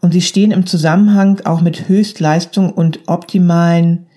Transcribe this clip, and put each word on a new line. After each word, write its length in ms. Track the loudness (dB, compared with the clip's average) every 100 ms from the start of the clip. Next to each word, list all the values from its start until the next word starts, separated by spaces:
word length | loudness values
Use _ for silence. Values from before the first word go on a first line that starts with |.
Und 80 | 0
sie 80 | 0
stehen 300 | -2 0 0
im 160 | 0 -2
Zusammenhang 760 | -2 0 2 2 4 2 0 -2
auch 160 | 0
mit 260 | 0 -2 -2
Höchstleistung 840 | 0 0 -2 -2 -2 -2 -2 -2
und 380 | 0 -2 -2 -6
optimalen 960 | -6 -4 0 2 2 2 2 0 0 -6